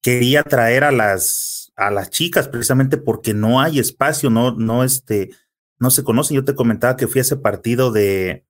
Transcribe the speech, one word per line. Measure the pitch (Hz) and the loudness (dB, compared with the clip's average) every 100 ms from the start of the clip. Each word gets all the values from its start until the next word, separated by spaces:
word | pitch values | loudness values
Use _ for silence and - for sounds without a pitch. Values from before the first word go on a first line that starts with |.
quería | 123 123 123 143 | 0 0 2 2
traer | 147 131 113 127 | 2 0 2 2
a | 147 | 2
las, | 131 107 95 - - - - - | 2 0 0 -2 -6 -8 -12 -16
a | - 101 | -4 -2
las | 101 - | -2 -4
chicas | - 170 - 139 | -6 -2 -2 -2
precisamente | 120 113 131 135 143 | -4 0 2 2 0
porque | 127 110 - | -2 -4 -2
no | 104 107 127 | -2 2 2
hay | 156 143 | 2 0
espacio, | 110 - 139 151 139 | -2 -2 -2 0 0
no, | 113 123 | 2 2
no, | 113 113 117 | 0 -2 0
este, | 127 131 _ 104 95 - _ _ _ _ | 0 -2 _ -4 -4 -12 _ _ _ _
no | 123 | 0
se | 127 | 0
conocen. | 139 117 151 139 | 2 0 2 0
Yo | |
te | 139 | 0
comentaba | 131 117 107 120 127 | 0 0 2 0 0
que | 107 | -2
fui | 101 | 0
a | |
ese | - 135 | 0 0
partido | 110 98 117 120 127 | -2 -2 -2 0 2
de, | 110 101 98 92 69 | 2 2 0 -2 -6